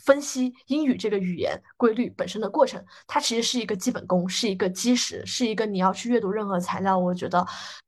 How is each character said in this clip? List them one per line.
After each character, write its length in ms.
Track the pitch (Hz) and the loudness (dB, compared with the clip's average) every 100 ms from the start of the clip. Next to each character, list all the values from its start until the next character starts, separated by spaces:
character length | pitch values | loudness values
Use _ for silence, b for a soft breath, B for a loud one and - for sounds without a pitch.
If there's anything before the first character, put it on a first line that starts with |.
分 180 | - 277 | 4 4
析 320 | 277 262 254 b b | 4 -2 -2 b b
英 180 | 294 285 | 0 2
语 120 | - | 2
这 120 | 214 | 0
个 80 | 202 | 0
语 200 | 185 170 | -2 -2
言 220 | - - b - | -2 -4 b 0
规 160 | 240 | 2
律 200 | 220 220 - | 2 -2 -2
本 100 | - | -6
身 140 | 214 | -4
的 80 | 202 | -2
过 160 | 311 262 | 2 2
程。 180 | 196 - B B | 2 -14 B B
它 140 | 285 | -2
其 120 | 285 233 | 0 0
实 60 | |
是 160 | 226 247 | 0 -2
一 80 | 214 | -2
个 80 | |
基 160 | 196 254 | -2 -2
本 160 | 202 - | -4 0
功， 220 | 185 185 | 0 0
是 220 | - 226 | -2 -2
一 60 | 185 | 0
个 140 | 190 | -2
基 240 | 185 240 | 0 2
石， 320 | 247 - - 185 | 2 2 -6 -8
是 220 | - 233 | -2 -2
一 80 | 214 | 0
个 100 | 220 | -2
你 120 | 190 | 2
要 160 | 185 | 2
去 160 | 196 233 | 2 0
阅 100 | 240 | 2
读 100 | 190 | 2
任 160 | 214 202 | -2 -2
何 140 | 180 | -2
材 220 | 180 190 | -2 -2
料， 180 | 196 185 | 2 2
我 140 | 180 180 | 2 -2
觉 140 | 147 | 0
得 140 | 180 185 B B B | 0 0 B B B